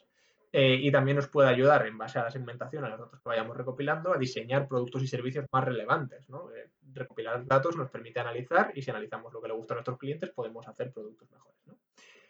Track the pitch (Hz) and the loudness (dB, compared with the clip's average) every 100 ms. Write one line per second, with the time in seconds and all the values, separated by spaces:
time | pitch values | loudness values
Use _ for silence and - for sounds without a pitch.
0 | _ _ _ _ _ 147 131 127 143 139 | _ _ _ _ _ 4 6 6 4 4
1 | 135 143 135 147 135 123 139 143 110 110 | 4 2 2 6 6 8 8 6 4 -4
2 | 110 - 117 131 120 - 123 151 120 113 | -6 -2 -2 -4 -10 -8 -8 -6 -6 -8
3 | 117 - 120 113 113 120 127 127 143 160 | -14 -12 -2 -2 -2 -6 -6 -2 0 0
4 | 175 160 127 123 117 135 139 127 123 135 | 0 0 0 -4 0 0 0 0 -2 -2
5 | 131 123 127 143 135 127 127 117 110 160 | -2 -2 -4 -4 0 0 0 -2 0 0
6 | 135 - - 139 180 113 - _ 143 131 | 0 -10 -16 -16 -14 -16 -18 _ -16 -12
7 | 123 - 113 123 131 135 170 - 127 113 | -10 -8 -4 -4 2 2 4 -2 -6 -8
8 | 117 120 120 120 127 175 214 143 131 110 | -8 -6 -4 -6 2 2 2 -2 -6 -6
9 | 107 113 113 113 113 113 113 120 123 123 | -6 -10 -12 -10 -6 -6 -6 -6 -6 -6
10 | 135 156 - - 113 117 113 - 127 113 | -6 -6 -6 -6 -8 -8 -14 -10 -10 -10
11 | 107 110 _ _ _ _ _ - _ _ | -14 -16 _ _ _ _ _ -20 _ _
12 | - - _ | -20 -20 _